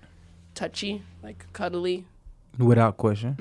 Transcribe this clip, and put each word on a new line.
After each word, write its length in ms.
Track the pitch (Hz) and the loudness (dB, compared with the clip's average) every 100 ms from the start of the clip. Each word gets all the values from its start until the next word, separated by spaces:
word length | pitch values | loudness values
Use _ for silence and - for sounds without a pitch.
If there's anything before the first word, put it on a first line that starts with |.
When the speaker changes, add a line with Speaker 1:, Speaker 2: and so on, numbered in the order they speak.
| - - - - - | -20 -20 -20 -20 -20
Speaker 1:
touchy, 500 | - 170 - 202 202 185 - | -10 -10 -6 -6 -6 -10 -20
like, 220 | 214 - - | -18 -18 -16
cuddly. 540 | - 180 175 180 180 180 - - - _ 123 | -8 -6 -4 -2 -4 -6 -20 -20 -20 _ 0
Speaker 2:
Without 400 | 120 117 113 101 | 4 6 4 2
question. 400 | 110 104 113 139 | 0 0 -4 -8